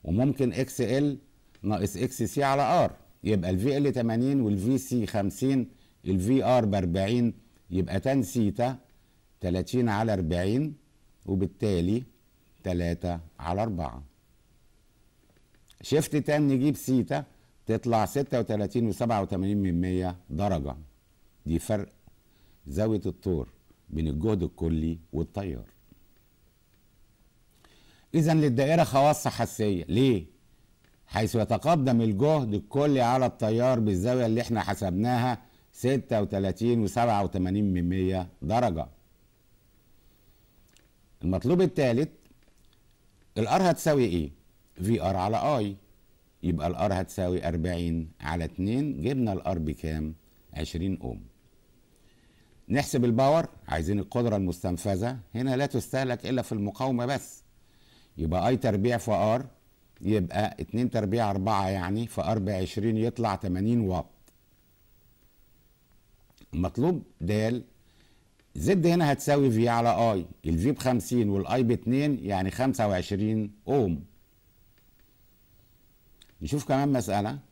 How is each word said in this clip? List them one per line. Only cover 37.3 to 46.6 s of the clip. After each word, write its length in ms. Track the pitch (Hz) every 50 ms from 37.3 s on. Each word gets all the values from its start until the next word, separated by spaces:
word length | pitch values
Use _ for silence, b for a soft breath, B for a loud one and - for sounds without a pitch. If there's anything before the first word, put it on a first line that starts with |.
| - 101 92 90 95 104 104 101 92
من 160 | 87 87 87
مية 400 | 92 95 92 92 95 92 90 90 - _ -
درجة. 460 | 73 104 120 123 113 87 80 71 - - - _ _ _ _ _ _ _ _ _ _ _ _ _ _ _ _ _ _ - _ _ - _ _ _ _ _ _ _ _ _ _ - _ _ _ _ _ _ _ _ _ - _ -
المطلوب 380 | 87 92 90 - 120 175 180
الثالث، 480 | 185 175 - - 143 123 113 120 156 160 - - _ _ - _ _ _ _ _ _ _ _ _ _ _ _ _ _ _ _ _ _ _ _ -
ال 100 | 110 104
R 140 | 135 185 190
هتساوي 420 | 180 160 - - 165 151 143 123
ايه؟ 260 | 104 85 87 78 69 69 - _ _ _ _ _ _ _
في 280 | - 90 101 113 104 87
ار 140 | 92 95
على 480 | 92 90 101 110 110 - 143 151 127 107
I، 120 | 101 98 98 _ _ - _ _ _ _ _ _ _ _ _ -
يبقى 240 | 85 87 73